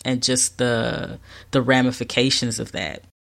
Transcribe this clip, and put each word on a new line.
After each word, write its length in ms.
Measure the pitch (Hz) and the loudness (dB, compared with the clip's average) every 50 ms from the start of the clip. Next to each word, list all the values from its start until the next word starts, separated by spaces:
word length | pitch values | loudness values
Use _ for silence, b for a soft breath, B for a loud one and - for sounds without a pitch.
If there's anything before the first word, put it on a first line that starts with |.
| - | -4
and 160 | 131 127 123 | -2 -2 0
just 380 | - - 127 127 - - - - | 0 0 2 0 0 -2 -2 0
the, 600 | 127 123 117 113 117 117 117 123 - - - - B B B B B B | 0 0 2 0 0 -2 -2 -4 -6 -8 -10 -14 B B B B B B
the 140 | - 139 120 | 0 2 4
ramifications 960 | 123 131 127 127 127 123 - 117 - - 123 123 135 131 - 127 120 110 - | 4 4 4 4 2 0 -2 -6 -2 2 2 2 4 2 0 0 -2 -4 -4
of 140 | 113 - - | -8 -8 -6
that. 280 | 98 95 78 - - - - _ _ | -6 -6 -6 -8 -12 -14 -20 _ _